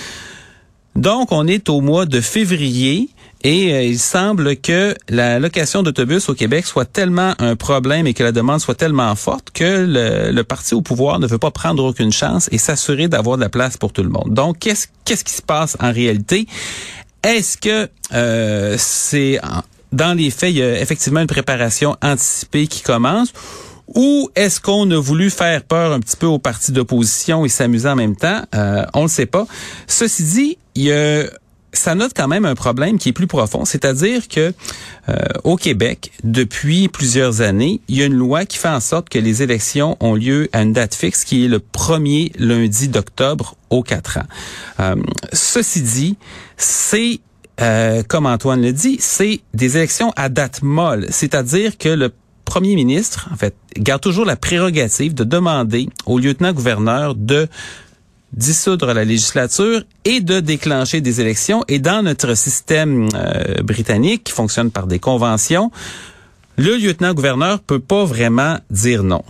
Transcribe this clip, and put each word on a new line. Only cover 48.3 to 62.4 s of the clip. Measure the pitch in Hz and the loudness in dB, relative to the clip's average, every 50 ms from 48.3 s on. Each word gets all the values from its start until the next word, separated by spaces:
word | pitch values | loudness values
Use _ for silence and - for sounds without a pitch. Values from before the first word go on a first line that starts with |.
| 120 107 - 135 131 127 | 0 0 0 0 2 2
le | 120 127 | 2 2
dit, | 127 147 - 135 135 - | 0 0 0 0 0 0
c'est | - - - - 196 214 220 - _ _ | -2 -2 0 0 0 0 0 -4 _ _
des | - 110 127 123 139 | -2 0 0 2 2
élections | 160 165 - - - 233 226 - | 2 0 0 0 0 0 -2 0
à | 135 139 135 | -2 -4 -2
date | 123 151 139 127 - - | 0 0 -2 -2 -4 -4
molle, | 143 139 147 160 175 160 120 104 - - | -2 0 2 2 2 2 0 0 -2 -2
c'est-à-dire | - - 156 139 156 139 123 123 160 190 220 214 - | -2 -2 -2 0 0 0 0 2 0 2 2 0 -2
que | - - 156 | -2 0 0
le | 160 151 131 117 - _ _ _ _ _ - | 2 2 0 -2 -4 _ _ _ _ _ -8
premier | - - 180 190 202 202 | -4 -2 0 2 2 2
ministre, | 160 123 127 139 185 226 - - - - - | 4 4 2 2 0 -2 -4 -6 -8 -10 -8
en | 151 | -6
fait, | - 104 101 - _ _ - - | -4 -4 -4 -4 _ _ -12 -6
garde | - 107 135 135 135 | -2 0 0 0 0
toujours | - 196 170 208 226 | 0 0 0 2 0
la | 185 131 | 0 -2
prérogative | - - - 175 170 185 185 160 151 120 107 - - 139 165 151 | -2 -2 -2 0 0 0 0 2 0 0 0 0 -2 -2 -2 0
de | 127 110 | 0 0
demander | 117 170 175 180 170 151 131 117 110 117 120 131 - - - - | 0 2 2 2 2 2 0 0 0 0 -2 -2 -4 -8 -8 -4
au | - 127 123 | 0 0 2
lieutenant-gouverneur | 127 143 135 - 180 185 175 139 117 123 110 104 110 113 120 139 147 143 120 | 2 2 0 2 0 0 0 0 0 0 0 0 0 0 0 0 0 -2 -4
de | 104 104 117 143 151 160 156 - - - - - - - - _ _ _ _ _ _ _ - | -2 0 2 2 2 2 0 -4 -12 -18 -16 -18 -20 -20 -20 _ _ _ _ _ _ _ -12
dissoudre | - 107 120 147 160 - - 196 185 170 139 123 | -6 -2 -2 0 0 0 0 0 0 0 0 0
la | 117 110 107 | 0 2 2
législature | 110 117 110 - - - 139 123 120 - - 202 226 226 220 - _ _ _ - | 2 2 0 0 0 0 0 -2 0 0 0 2 2 0 0 -4 _ _ _ -2
et | 208 254 247 | 0 0 0
de | 180 170 185 190 | 0 0 0 0
déclencher | 156 156 151 135 - 156 139 131 131 - 165 160 | 0 0 -2 -2 0 0 0 0 0 0 -2 -2
des | 139 123 113 123 | 0 0 0 0
élections. | 113 110 107 - - - 214 233 - | 0 0 0 -2 0 0 0 0 0
Et | - 143 139 | 0 0 0
dans | 135 170 202 220 | 2 2 2 2
notre | 202 165 139 - 147 120 117 | 2 0 0 -2 0 0 0
système, | - | 0